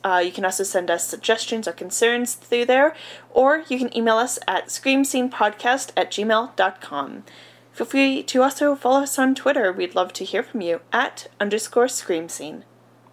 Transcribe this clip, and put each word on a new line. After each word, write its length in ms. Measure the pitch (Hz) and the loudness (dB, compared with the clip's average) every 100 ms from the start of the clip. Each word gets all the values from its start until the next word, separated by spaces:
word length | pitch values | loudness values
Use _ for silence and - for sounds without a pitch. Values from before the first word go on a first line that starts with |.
Uh, 180 | 196 180 | 0 2
you 80 | 180 | 0
can 140 | 180 | -2
also 200 | 190 185 | -2 -2
send 260 | 190 190 175 | -2 -2 0
us 160 | 170 - | -2 -4
suggestions 600 | 160 - 226 - 226 214 | -4 0 0 -2 -4 -6
or 60 | |
concerns 640 | - 180 - 233 240 240 | -8 -8 0 2 2 -2
through 320 | - - 240 240 | -6 -2 0 4
there, 280 | 262 302 311 - - - | 4 4 2 -14 -20 0
or 340 | - 269 311 320 | 4 4 4 0
you 100 | 254 | -4
can 180 | 240 233 | -2 0
email 200 | 226 220 | 2 2
us 220 | 247 - - | 2 -2 -2
at 200 | 185 - | -4 -4
screamscenepodcast 1300 | - 269 269 277 262 254 - 214 208 240 269 - - | -4 0 2 2 0 -2 0 0 0 -2 0 -2 -2
at 140 | 180 | -2
gmail 440 | - 214 220 254 | -2 0 0 0
dot 280 | - 190 - | -2 -2 -2
com. 420 | - 143 139 - - - - - _ | -10 -8 -8 -10 -18 -20 -20 -20 _
Feel 140 | - 233 | -10 -2
free 360 | 269 269 262 | 2 2 0
to 180 | 269 254 | 0 2
also 320 | 262 262 294 | 2 2 0
follow 280 | 277 247 269 | 2 2 2
us 160 | 277 - | 2 0
on 160 | 262 | 2
Twitter. 380 | 269 - 285 196 | 2 0 2 0
We'd 220 | 190 180 | 0 -2
love 180 | 185 180 | -2 -2
to 100 | - 190 | -4 -6
hear 160 | 190 | -4
from 180 | - 233 | -4 -6
you, 220 | 170 165 - | -4 -4 -2
at 360 | 226 277 - - - | -2 -2 -6 -18 -4
underscore 480 | 208 214 - 240 254 | -2 -2 0 2 2
scream 400 | - - 165 165 | 0 -2 -4 -4
scene. 360 | - 147 156 - _ _ _ _ | -10 -12 -14 -18 _ _ _ _